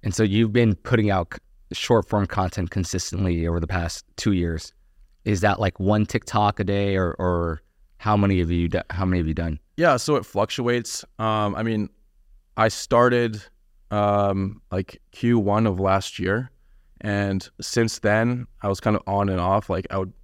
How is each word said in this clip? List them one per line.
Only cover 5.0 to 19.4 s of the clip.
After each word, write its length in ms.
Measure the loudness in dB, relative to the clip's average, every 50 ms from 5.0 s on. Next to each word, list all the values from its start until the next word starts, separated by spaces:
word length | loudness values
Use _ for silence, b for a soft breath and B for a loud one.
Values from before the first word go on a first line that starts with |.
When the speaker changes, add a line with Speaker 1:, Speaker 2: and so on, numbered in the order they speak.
| -20 _ _ _ _
Speaker 1:
Is 160 | -2 -2 2
that, 180 | 2 0 2 2
like, 200 | 0 -2 -2 0
one 260 | 2 2 4 4 2
TikTok 540 | 0 -2 -4 -4 -2 0 2 2 2 0 0
a 40 | -2
day, 320 | -2 0 -2 0 0 0 0
or, 180 | 0 -2 -2 -2
or 420 | -2 0 0 0 0 -2 -4 -6 _ _ _ _ -20 _ _ _
how 200 | -2 0 2 4
many 220 | 4 4 4 2
have 120 | 2 2
you 160 | 2 0 0 0
do-, 160 | 0 -2 -4 _
how 160 | -6 -4 -2
many 140 | 0 0 0
have 80 | 0 0
you 60 | -2
done? 260 | -2 -4 -4 -6 -8 _ _ _ 0
Speaker 2:
Yeah, 200 | 2 2 2 2
so 200 | 0 0 -2 -2
it 80 | -2
fluctuates. 760 | -2 -2 -2 -2 -2 -2 -4 -2 0 0 -2 -2 -6 -10 -12 -12 -14 _ _
Um, 360 | -2 -2 0 0 0 -2 -2
I 80 | -2 -2
mean, 260 | -2 -2 -2 -2 -4 _ _ _ _ _ _ _ _ -20 -20 _ _ _ 2
I 100 | 2 2
started, 760 | 2 -2 -4 2 4 6 6 6 4 2 0 0 -2 -6 -14 -16 _ _ _ _ _ _ _ _
um, 720 | -2 0 2 2 2 2 2 2 2 0 -2 -2 -4 -8 _ _
like, 300 | -6 -6 -6 -6 -10 -20 _ _ _
Q 260 | -4 0 2 2 2
one 260 | 2 2 2 2 2
of 140 | 2 0 0
last 400 | 2 2 2 2 0 -4 -8 -6
year, 320 | -2 -2 -2 -2 -2 -6 _ _ _ _ -20 -20 _ _ _ -12
and 480 | -6 -4 -2 -2 0 0 -2 -4 -6 -8 _ _
since 400 | -12 -4 0 0 0 0 -2 -2
then 460 | 0 2 2 2 2 0 -2 -4 -8 -12 -16 -8
I 60 | -4 -4
was 120 | -4 0
kind 160 | 0 0 0
of 60 | 0 -2 -2
on 220 | -2 0 0 0
and 100 | 0 0